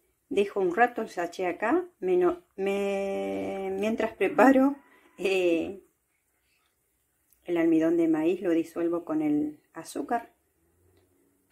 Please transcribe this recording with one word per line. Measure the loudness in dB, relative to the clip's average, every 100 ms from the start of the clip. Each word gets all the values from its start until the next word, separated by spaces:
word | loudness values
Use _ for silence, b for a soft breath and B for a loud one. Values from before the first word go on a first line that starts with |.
| _ _ -6
dejo | -2 -2 0
un | -2 2
rato | 2 0
el | -8
sachet | -6 -8 -6 -6 -4
acá. | -2 -2 -2 _
Me | -2 2
no, | 2 0 -8 -8
me, | -4 -2 -2 -4 -4 -6 -6 -6 -8 -8 -6 -4
mientras | -2 -2 -4 -2
preparo, | 0 6 6 8 4 0 b b b -6
eh, | -2 2 2 0 -2 -10 -18 _ _ _ _ _ _ _ _ _ _ _ _ _ _ _
el | -4 0
almidón | 2 4 4 2
de | 2
maíz | 2 0 0
lo | 0
disuelvo | 0 -2 -4 -4 -2 -4
con | -2
el | 0 0 -2 -6 _
azúcar. | -20 -12 -10 -4 -4 -6 _ _ _ _ _ _ _ _ _ _ _ _